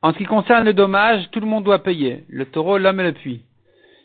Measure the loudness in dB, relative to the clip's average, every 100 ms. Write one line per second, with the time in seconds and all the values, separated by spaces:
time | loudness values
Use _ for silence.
0 | 0 -2 -2 -2 2 2 4 2 2 2
1 | 2 0 -2 -8 -4 -4 2 0 0 -2
2 | -2 -4 -12 -10 -8 -4 -2 0 0 0
3 | -2 -4 -10 -14 _ _ _ _ _ _